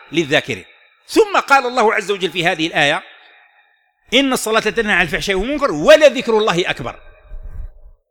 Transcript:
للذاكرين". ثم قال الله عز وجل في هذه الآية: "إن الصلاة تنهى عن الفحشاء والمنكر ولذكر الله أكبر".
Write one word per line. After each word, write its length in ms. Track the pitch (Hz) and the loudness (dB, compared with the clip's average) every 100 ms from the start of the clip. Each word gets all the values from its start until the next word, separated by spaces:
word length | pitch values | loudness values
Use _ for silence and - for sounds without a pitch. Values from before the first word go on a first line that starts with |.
| - | -8
للذاكرين". 520 | 147 147 143 127 101 - _ _ _ - | -4 0 0 -2 -6 -12 _ _ _ -2
ثم 300 | 330 415 339 | 2 2 2
قال 260 | - 277 247 | 2 2 2
الله 280 | 247 214 | 0 0
عز 160 | 208 190 | 0 -4
وجل 200 | 202 180 | -4 -4
في 160 | 185 165 | -2 -2
هذه 200 | 170 160 | -2 -2
الآية: 360 | 175 143 170 - - - - _ _ _ _ _ _ _ | 0 0 0 -6 -20 -20 -20 _ _ _ _ _ _ _
"إن 180 | 247 277 | 0 0
الصلاة 280 | 254 214 220 | 0 -2 -2
تنهى 340 | 208 196 214 | 0 -2 0
عن 80 | 180 | 0
الفحشاء 340 | 180 170 170 190 | 0 -2 -4 -4
والمنكر 360 | 226 294 269 | -2 -2 -2
ولذكر 680 | 151 196 302 302 247 240 220 | 0 6 6 6 2 0 0
الله 320 | 220 170 180 | 0 0 -2
أكبر". 300 | 151 117 - - - - - - - - - - - _ | -4 -8 -12 -18 -20 -18 -16 -14 -12 -14 -16 -20 -20 _